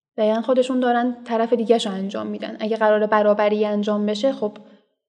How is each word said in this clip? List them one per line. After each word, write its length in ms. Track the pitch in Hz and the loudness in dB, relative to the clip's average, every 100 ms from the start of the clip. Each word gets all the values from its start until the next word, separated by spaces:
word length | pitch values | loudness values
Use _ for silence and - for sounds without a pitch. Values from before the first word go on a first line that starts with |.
| _ - | _ -2
دقیقاً 240 | 214 220 | 0 2
خودشون 400 | 226 262 254 254 | 2 2 2 0
دارن 360 | 247 240 247 240 | 0 2 0 -4
طرف 280 | - 226 226 | -4 -2 0
دیگه‌شو 380 | 240 214 226 220 | 0 2 2 0
انجام 360 | 190 196 214 214 | -4 -6 -6 -8
می‌دن. 300 | 208 214 226 | -8 -10 -8
اگه 160 | 220 220 | -6 0
قراره 300 | 214 214 214 | 2 2 2
برابری 580 | 214 208 208 208 214 | 2 4 2 2 0
انجام 420 | 208 208 208 208 208 | 0 -2 -2 -2 -2
بشه، 260 | 208 269 | -2 -2
خب 200 | 269 208 208 - - _ _ | -2 -6 -8 -18 -20 _ _